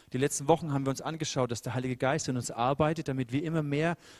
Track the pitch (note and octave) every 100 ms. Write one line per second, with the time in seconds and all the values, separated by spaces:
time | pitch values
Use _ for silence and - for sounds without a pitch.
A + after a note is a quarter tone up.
0 | - B2+ C#3+ - C#3 D#3+ D#3+ C#3 C3+ C3
1 | C3+ D#3+ D#3 C#3+ B2 A#2 B2+ A#2+ B2+ B2
2 | C3 D#3 - B2+ A2+ - B2 C#3+ D3+ E3
3 | D3 C3 A#2 C3 E3 E3 D3 C#3+ E3 E3
4 | - -